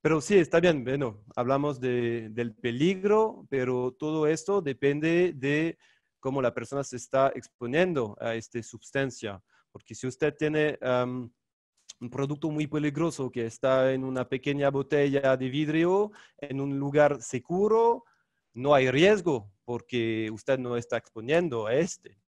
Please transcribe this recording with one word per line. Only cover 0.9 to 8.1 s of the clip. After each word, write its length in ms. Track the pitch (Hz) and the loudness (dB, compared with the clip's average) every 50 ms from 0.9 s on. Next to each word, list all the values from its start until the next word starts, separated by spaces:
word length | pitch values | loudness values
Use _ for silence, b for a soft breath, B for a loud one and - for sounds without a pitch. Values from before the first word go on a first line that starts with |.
| 135 139 139 120 104 101 - - - | -2 -2 -2 -4 -6 -10 -20 -12 -6
hablamos 420 | - 123 123 135 139 143 147 139 123 | -4 0 0 2 2 0 -2 -4 -2
de, 500 | 123 127 123 123 120 117 117 117 113 107 | -2 -2 0 0 0 0 -2 -4 -6 -8
del 260 | 110 113 120 120 110 | -6 -4 -6 -6 -6
peligro, 880 | _ - 120 117 123 147 180 196 185 185 202 208 220 220 220 - - - - | _ -6 -4 -2 0 0 0 0 0 0 2 2 4 2 0 -2 -10 -10 -4
pero 440 | 135 135 127 127 127 123 123 127 | -2 -2 0 0 -2 -2 -2 -4
todo 340 | 127 _ 151 151 156 160 151 | -6 _ -6 -4 -2 0 2
esto 340 | 151 160 156 - - 202 202 | 0 0 0 -2 -2 -2 -2
depende 720 | 175 143 135 - - 139 143 147 151 165 165 170 180 180 | -2 -4 -6 0 0 0 0 2 0 2 2 2 2 2
de 460 | 165 139 123 139 143 151 160 165 - b b b b b b b b _ | -2 -4 -2 -2 0 0 0 -2 -6 b b b b b b b b _
cómo 240 | - 135 135 139 | -6 -4 -2 0
la 100 | 131 120 | 0 0
persona 300 | 117 123 120 - 139 139 | -2 -2 -10 -6 -6 -6
se 140 | 139 - - | -6 -6 -10
está 340 | 120 - - - 135 135 139 - | -12 -12 -2 2 2 2 2 2
exponiendo 800 | 123 - - _ _ 123 120 127 160 180 185 170 139 120 104 | -4 -14 -16 _ _ -8 -2 2 2 2 2 2 -2 -2 -2